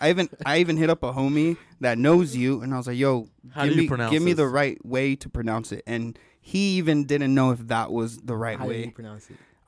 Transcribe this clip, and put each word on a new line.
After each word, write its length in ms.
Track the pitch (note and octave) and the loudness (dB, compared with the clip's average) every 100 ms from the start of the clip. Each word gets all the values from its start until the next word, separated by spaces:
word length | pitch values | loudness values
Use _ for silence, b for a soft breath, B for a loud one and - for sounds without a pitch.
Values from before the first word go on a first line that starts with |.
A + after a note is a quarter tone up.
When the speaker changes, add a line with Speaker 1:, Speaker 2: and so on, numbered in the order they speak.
Speaker 1:
I 80 | D3+ | 2
even, 200 | F3+ E3 - | 2 0 -4
I 140 | D3+ D#3+ | -2 2
even 180 | F3 D#3+ | 2 2
hit 120 | D#3+ | 2
up 140 | E3 | 0
a 100 | B2 | -2
homie 440 | B2+ C3+ D3+ D#3+ E3+ b _ | -2 0 2 0 -2 b _
that 180 | B2+ A#2 | -2 2
knows 360 | C#3 F3 E3 B2+ | 6 6 4 0
you, 260 | B2+ C3+ | 0 -2
and 100 | B2+ | -4
I 40 | C3 | -6
was 100 | B2 | -4
like, 100 | B2 | 0
"Yo, 320 | C#3 B2+ A2 _ B2+ | 2 0 -4 _ -16
Speaker 2:
How 140 | D3+ D3 | -4 0
Speaker 1:
give 80 | |
Speaker 2:
do 20 | E3 | 2
you 60 | |
Speaker 1:
me, 40 | E3 | 2
Speaker 2:
pronounce 240 | B2 A#2 | 0 0
Speaker 1:
give 120 | D#3 | 2
me 100 | F3 | 2
the 120 | D#3+ C#3 | 2 2
Speaker 2:
this? 60 | |
Speaker 1:
right 320 | C3+ C#3 - - | 2 0 -2 -4
way 300 | B2+ C#3 C3+ | -2 0 -2
to 120 | - | -6
pronounce 420 | B2 A2+ A2+ A2 | -6 -4 -4 -6
it." 120 | G2+ - | -12 -8
And 320 | A#2 A#2 A2+ b b | -6 -6 -12 b b
he 360 | - F#3+ G3+ F#3 | -6 -2 0 2
even 280 | E3 D3 C#3 | 2 2 2
didn't 280 | C#3+ C3+ C3+ | 0 2 4
know 160 | C3 | 2
if 160 | A#2 A#2 | 0 -2
that 240 | A2+ A2+ | -4 -2
was 260 | A2+ A2+ A#2 | -4 -4 -6
the 180 | A#2 A2+ | -8 -6
right 220 | A2+ A2 | -6 -6
Speaker 3:
How 60 | B2+ | -8
do 40 | |
Speaker 1:
way. 140 | A2+ A#2 | -8 -10
Speaker 3:
you 60 | |
pronounce 380 | - A2 G#2+ - | -14 -18 -18 -20
it? 60 | - b b | -20 b b